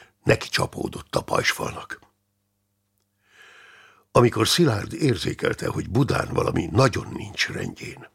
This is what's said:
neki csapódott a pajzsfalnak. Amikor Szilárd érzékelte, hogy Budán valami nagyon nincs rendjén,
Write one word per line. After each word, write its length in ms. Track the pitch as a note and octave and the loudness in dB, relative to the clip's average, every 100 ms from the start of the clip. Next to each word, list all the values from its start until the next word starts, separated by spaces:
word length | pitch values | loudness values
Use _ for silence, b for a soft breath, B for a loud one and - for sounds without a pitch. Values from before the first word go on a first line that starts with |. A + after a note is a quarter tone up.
| B B | B B
neki 260 | - A2+ - | 0 0 0
csapódott 680 | - - - - - - - | -4 -4 -4 -8 -8 -6 -6
a 60 | |
pajzsfalnak. 760 | - - - - - - - - _ _ _ _ _ _ _ _ _ _ _ _ b b b b b b b b b | -2 0 0 -2 -4 -8 -12 -14 _ _ _ _ _ _ _ _ _ _ _ _ b b b b b b b b b
Amikor 360 | - B2 A2 A2 | 4 4 4 2
Szilárd 460 | - E3 G#2 - | 4 4 2 -2
érzékelte, 760 | - C#3+ F#2+ - - - - - | 0 0 0 -2 -2 -2 -2 -4
hogy 220 | - - | -4 0
Budán 440 | A#2 C#3+ - - | 2 2 0 -2
valami 320 | - - - E2+ | -2 0 0 0
nagyon 360 | G#2 C3 - - | 4 4 2 -8
nincs 340 | - - - - | -10 -8 -4 -4
rendjén, 640 | - - - - - - | -4 -8 -10 -14 -16 -20